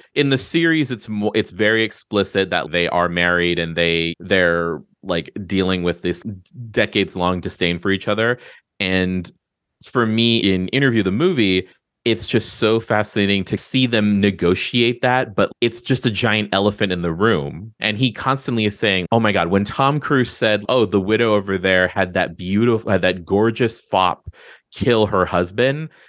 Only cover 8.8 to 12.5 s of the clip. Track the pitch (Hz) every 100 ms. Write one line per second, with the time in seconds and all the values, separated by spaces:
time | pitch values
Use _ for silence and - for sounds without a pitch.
8.8 | 95 92 92 92 87 - _ _ _ _
9.8 | - 127 113 110 117 117 98 92 92 131
10.8 | 139 113 92 104 180 139 98 92 - _
11.8 | _ _ 117 107 - 117 -